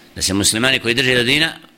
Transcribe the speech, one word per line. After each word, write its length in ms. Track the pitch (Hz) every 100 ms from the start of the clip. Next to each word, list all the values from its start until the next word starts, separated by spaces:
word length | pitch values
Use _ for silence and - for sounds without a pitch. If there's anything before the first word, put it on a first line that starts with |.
| -
da 80 | -
se 120 | 85
muslimani 440 | 95 101 85 127 131
koji 160 | 117
drže 200 | 120 127
do 100 | 123
dina 280 | 120 143 160 - -